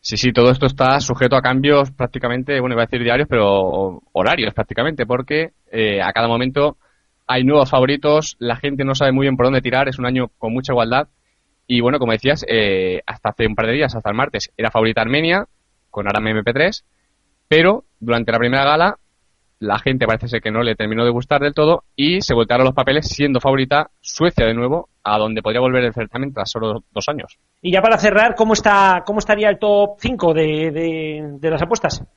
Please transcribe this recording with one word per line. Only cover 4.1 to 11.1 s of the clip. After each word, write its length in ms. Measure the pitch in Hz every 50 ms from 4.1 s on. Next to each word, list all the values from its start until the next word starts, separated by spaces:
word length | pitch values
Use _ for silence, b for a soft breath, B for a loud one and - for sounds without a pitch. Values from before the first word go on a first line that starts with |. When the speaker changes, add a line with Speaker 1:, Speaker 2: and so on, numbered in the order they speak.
Speaker 1:
horarios 420 | _ 87 92 117 165 170 110 104 -
prácticamente, 540 | - 104 _ 107 - 123 156 156 135 120
porque, 460 | 107 123 127 131 - 147 151 160 165 _ _ _ _
eh, 280 | - 113 110 107 101 98
a 140 | 92 92 -
cada 140 | 117 117
momento 500 | 117 117 117 127 131 131 143 143 151 151 _ _ _ _ _ _ _ _ _ _
hay 180 | - 127 131 127
nuevos 280 | 131 147 151 131 123
favoritos, 640 | - 131 127 131 143 143 - 151 151 156 156 - -
la 180 | _ 120 120 117
gente 300 | 127 - 143 139 131 135
no 80 | 135 135
sabe 200 | 135 143 135 131
muy 120 | 131 139
bien 100 | 139 131
por 120 | 123 123
dónde 160 | 131 135 127 120
tirar, 260 | 123 120 131 139 135
es 80 | 127
un 80 | 131 127
año 240 | 123 127 127 123 113 _
con 160 | _ - 110 117
mucha 200 | 131 127 143 131
igualdad, 340 | 120 113 113 123 135 151 _